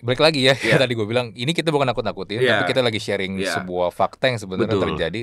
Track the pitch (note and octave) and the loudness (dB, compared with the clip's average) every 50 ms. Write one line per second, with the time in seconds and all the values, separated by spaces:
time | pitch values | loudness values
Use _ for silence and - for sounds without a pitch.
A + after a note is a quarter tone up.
0 | - A#2 B2+ - D3 D#3+ D#3+ C3+ B2+ C3 C3+ B2 - A2+ - - C3 B2 B2 A2+ | -4 -2 0 2 4 2 4 4 4 4 4 4 2 2 4 4 4 2 0 -2
1 | G#2+ G2+ A#2 B2 A#2+ A2+ G2 B2 A#2+ C#3+ E3+ E3 D#3 E3 D3 C#3+ C#3 C3 A#2 C3 | -2 0 0 -2 -2 -4 -6 -6 -4 -2 -2 0 0 0 2 2 2 0 0 0
2 | A#2 G#2 F2 G2 F#2 - G2+ A#2 B2+ B2 A2 G2+ F#2 F2+ B2 C3 B2 A#2+ A2 G2+ | -2 -4 -4 -6 -6 -6 -2 0 2 2 2 2 2 0 2 2 2 2 0 -2
3 | G#2 A2 G2+ G2 F#2+ F#2 F#2+ F#2+ F#2+ F#2 E2 - F#2 F#2 F2+ F2+ F2+ F2 - - | -2 -2 -2 -2 -2 -4 -4 -4 -4 -2 -4 -4 -6 -4 -4 -2 -2 -2 0 0
4 | F#2+ - - - - C3 B2 A2 G#2+ F#2 F#2 F2+ G#2+ G#2 G#2+ G2 F2 E2 D#2+ D#2 | -2 -2 -2 0 -2 -2 0 -2 -6 -6 -4 -4 -2 0 0 0 0 -2 -2 -2
5 | E2+ E2 F2 A2+ | -2 -4 -4 -6